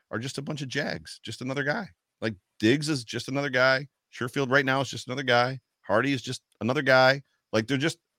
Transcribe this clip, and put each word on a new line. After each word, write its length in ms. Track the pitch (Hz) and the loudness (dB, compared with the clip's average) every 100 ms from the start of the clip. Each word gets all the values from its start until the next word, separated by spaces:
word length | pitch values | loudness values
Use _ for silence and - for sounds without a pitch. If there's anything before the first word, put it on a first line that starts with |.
| - | -10
are 80 | 110 | -8
just 200 | 131 - | -8 -10
a 40 | |
bunch 200 | 151 147 | -8 -8
of 60 | 139 | -6
Jags, 520 | 139 156 80 78 - | -6 -4 -8 -12 -18
just 200 | - - | -14 -10
another 200 | 123 135 | -8 -4
guy. 240 | 139 151 196 _ _ - | -4 -4 -6 _ _ -6
Like, 140 | 113 110 _ - | -6 -6 _ 0
Diggs 300 | 107 147 151 | 4 4 0
is 160 | 139 | -4
just 240 | 113 117 - | -6 -10 -6
another 220 | 139 143 | -6 -2
guy. 380 | 127 131 131 147 _ _ | 2 4 2 -2 _ _
Sherfield 380 | - 123 143 131 | -8 -6 -2 2
right 140 | 139 | 2
now 160 | 131 135 | 2 0
is 80 | 127 | -2
just 160 | 117 - | -6 -10
another 160 | 127 | -6
guy. 380 | 131 120 123 131 _ _ | 2 2 2 -2 _ _
Hardy 300 | - 104 135 | 0 2 2
is 100 | 135 | -2
just 200 | 127 123 _ - | -4 -10 _ -6
another 220 | 110 139 | -2 0
guy. 400 | 135 131 131 139 - _ _ | 4 6 6 4 -4 _ _
Like, 140 | 110 113 | -2 0
they're 100 | 139 | 0
just, 220 | 156 - _ | 0 -4 _